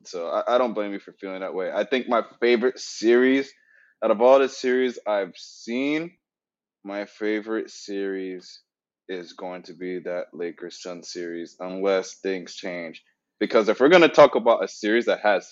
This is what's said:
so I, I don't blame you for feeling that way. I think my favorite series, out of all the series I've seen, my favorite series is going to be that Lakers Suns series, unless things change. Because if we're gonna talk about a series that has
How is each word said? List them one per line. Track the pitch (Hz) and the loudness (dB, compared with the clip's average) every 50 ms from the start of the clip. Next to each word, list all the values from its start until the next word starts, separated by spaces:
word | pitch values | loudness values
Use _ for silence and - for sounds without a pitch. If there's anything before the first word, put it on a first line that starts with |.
| - | -18
so | - 95 87 82 80 | -12 -10 -8 -6 -4
I, | 82 107 - 107 120 | -2 -2 0 2 2
I | 123 | 2
don't | 127 117 98 | 2 0 -2
blame | 107 104 101 | -4 -6 -6
you | 98 95 | -6 -10
for | - - | -12 -14
feeling | 90 - 98 95 95 92 | -20 -14 -12 -10 -10 -8
that | 95 87 78 | -8 -8 -6
way. | 92 92 85 | -6 -6 -4
I | 76 104 104 | -2 -4 -2
think | - 135 127 107 104 | 0 -2 -2 0 0
my | 123 110 107 - - - | 0 0 0 -2 -6 0
favorite | 117 123 123 110 123 127 - - | 2 4 4 4 2 0 -2 -4
series, | - - - - 104 117 120 123 127 131 135 135 139 - - _ _ _ _ _ _ _ _ - 110 | -12 -14 -8 -2 2 4 4 6 6 4 4 2 0 -4 -10 _ _ _ _ _ _ _ _ -4 0
out | 113 | 0
of | 107 101 | 2 4
all | 120 127 135 135 | 6 6 6 6
the | 135 131 | 6 2
series | - - - 127 127 127 127 123 110 - - | -2 -4 -2 0 0 2 0 -2 -2 -6 -4
I've | 104 107 101 98 87 - | -2 -2 -2 -2 -4 -8
seen, | - - - - - - 113 117 127 139 143 151 156 165 175 _ _ _ _ _ _ _ _ _ _ _ _ _ _ - | -18 -20 -20 -20 -18 -12 -8 -6 -4 -4 -2 -4 -4 -6 -8 _ _ _ _ _ _ _ _ _ _ _ _ _ _ -14
my | 98 101 101 104 | -12 -10 -10 -10
favorite | 104 - - 107 107 107 107 104 113 110 107 - - | -12 -10 -6 -4 -4 -4 -4 -4 -4 -6 -6 -6 -8
series | - - - 101 101 98 98 98 95 95 95 92 92 90 - - - - _ _ _ _ _ _ _ _ _ - | -12 -18 -14 -10 -8 -6 -6 -6 -6 -6 -8 -8 -10 -12 -16 -20 -20 -20 _ _ _ _ _ _ _ _ _ -12
is | 95 90 87 80 | -10 -10 -12 -14
going | - - 95 92 90 90 | -16 -14 -12 -12 -12 -12
to | - 92 82 | -14 -16 -16
be | 82 90 90 90 90 | -12 -10 -8 -8 -8
that | 80 87 87 87 - - - | -8 -6 -6 -8 -8 -10 -10
Lakers | 80 87 85 78 - 90 85 - - | -8 -8 -8 -8 -10 -14 -16 -14 -14
Suns | - 92 90 87 80 - | -14 -14 -14 -14 -14 -14
series, | - 87 87 85 85 85 85 78 - - | -12 -10 -10 -10 -10 -10 -12 -14 -14 -12
unless | 90 92 92 95 98 98 95 95 92 - - | -12 -10 -6 -2 0 2 2 0 0 -4 -10
things | _ - 95 95 92 85 - - | _ -6 -4 -4 -4 -6 -12 -14
change. | - 101 95 90 87 82 80 80 - _ _ _ _ _ _ _ - | -12 -10 -10 -8 -8 -10 -12 -14 -16 _ _ _ _ _ _ _ -6
Because | 107 101 - 113 104 107 | -4 2 2 2 4 2
if | 104 - | 2 4
we're | 131 147 | 4 6
gonna | 185 175 165 151 | 8 8 6 6
talk | - 160 147 135 - | 8 8 8 8 8
about | 123 113 120 113 95 | 4 2 2 2 2
a | 98 - | 0 -4
series | - - 107 104 110 120 107 | -6 -4 -2 0 2 2 2
that | 104 92 - | 0 0 0
has | - 104 98 87 - - | 2 2 2 2 0 -6